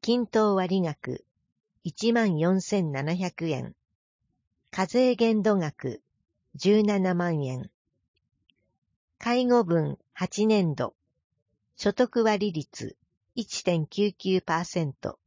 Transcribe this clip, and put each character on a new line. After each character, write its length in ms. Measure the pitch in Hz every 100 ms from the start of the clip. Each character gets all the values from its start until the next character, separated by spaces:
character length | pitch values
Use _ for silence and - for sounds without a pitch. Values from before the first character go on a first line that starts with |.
均 260 | - 240 233
等 280 | 220 214
割 260 | 196 185 190
額、 460 | 175 147 - 127 _ _ _ _ _ _
一 320 | - - 226
万 240 | 233 220 156
四 240 | 165 190
千 280 | - 202 165
七 240 | 135 147 175
百 340 | 185 - 165
円。 240 | 135 123 - _ _ _ _ _ _ _ _ _
課 160 | - 190
税 280 | 240 254
限 280 | 233 226 220
度 160 | 208 202
額、 420 | 156 - 135 110 _ _ _ _ _
十 280 | - 185 214
七 300 | 208 202 185
万 320 | 175 175 160
円。 260 | 135 127 - _ _ _ _ _ _ _ _ _ _ _ _ _ _ _
介 260 | - 240
護 180 | 254 240
分 360 | 190 170 151 139 _
八 320 | - 185 - 214
年 280 | 214 175
度。 200 | 147 127 _ _ _ _ _ _ _ _ _
所 160 | 202
得 320 | 202 254 240
割 260 | 220 208 208
率、 460 | 160 143 - - - _ _ _
一 280 | - 220 -
点 240 | - 170 156
九 240 | - 208
九 260 | 185 185 185
パ 200 | - 165
ー 40 |
セ 200 | 175 -
ン 100 | 156
ト。 240 | - - -